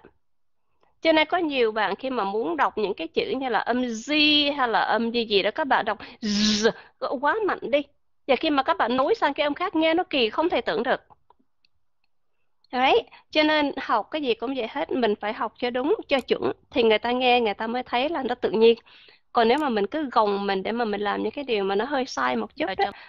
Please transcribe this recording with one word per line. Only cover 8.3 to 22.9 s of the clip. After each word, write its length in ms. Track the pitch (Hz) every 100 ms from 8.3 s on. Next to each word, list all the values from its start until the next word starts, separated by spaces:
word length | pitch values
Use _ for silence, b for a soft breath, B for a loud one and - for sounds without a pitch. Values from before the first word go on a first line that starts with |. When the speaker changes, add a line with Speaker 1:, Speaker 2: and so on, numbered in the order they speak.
| 254
Speaker 1:
khi 140 | 320
mà 120 | 285
các 140 | 262 320
bạn 200 | 220 262
nối 180 | 285
sang 200 | 453 302
cái 100 | 277
âm 100 | 294
khác 220 | 294 370 320
nghe 180 | 320
nó 100 | 330
kỳ 260 | 359 294 220
không 180 | 262 330
thể 120 | 320
tưởng 220 | 226 165
được. 180 | 240 202 - - _ _ _ _ _ _ _ _ _ _ _ _ _ _ _
Đấy, 280 | 247 262 440 - B B
cho 120 | 302
nên 300 | 302 311 285 277
học 320 | - 240 196
cái 120 | 311
gì 120 | 277
cũng 200 | 214 233
vậy 140 | 269 226
hết, 200 | 277 320
mình 240 | 262 233 208
phải 120 | 208
học 220 | 233 240 -
cho 120 | 247
đúng, 240 | 247 269 440 -
cho 120 | 277
chuẩn 320 | - 208 - - _
thì 120 | -
người 160 | 226 214
ta 120 | 233
nghe, 300 | 247 254 247
người 140 | 226
ta 120 | 196 226
mới 160 | 247
thấy 260 | 247 240 277
là 140 | 330
nó 120 | 247
tự 160 | 240 -
nhiên. 280 | 190 226 226 B B B B _
Còn 160 | - 226
nếu 100 | 262
mà 100 | 302
mình 180 | 220 196
cứ 220 | 302 285
gồng 340 | 233 208 196 196
mình 160 | 196
để 100 | 196
mà 120 | 226
mình 160 | 226 202
làm 220 | 208 196
những 100 | 202
cái 120 | 285
điều 200 | 277 214
mà 100 | 196
nó 100 | 202
hơi 220 | 247 285 254
sai 300 | - 254 247
một 200 | 214 -
chút 100 | 320
Speaker 2:
Ở 60 |
Speaker 1:
đó, 100 | 381
Speaker 2:
trong 100 | 392